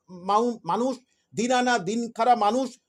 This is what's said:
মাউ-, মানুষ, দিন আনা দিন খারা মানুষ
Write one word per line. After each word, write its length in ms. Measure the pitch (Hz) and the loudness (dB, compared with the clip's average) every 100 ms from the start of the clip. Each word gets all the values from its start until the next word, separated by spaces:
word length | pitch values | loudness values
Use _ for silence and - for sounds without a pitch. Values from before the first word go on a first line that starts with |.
| _ | _
মাউ-, 500 | 180 185 208 240 226 | -14 0 0 0 -2
মানুষ, 340 | 160 190 254 254 _ _ _ 131 | -4 -2 -2 -4 _ _ _ -4
দিন 160 | 240 | 0
আনা 260 | 254 247 240 | 2 2 0
দিন 340 | 180 226 233 | 0 -4 -6
খারা 240 | - 233 233 | -2 2 4
মানুষ 440 | 208 240 254 - | 2 0 -2 -8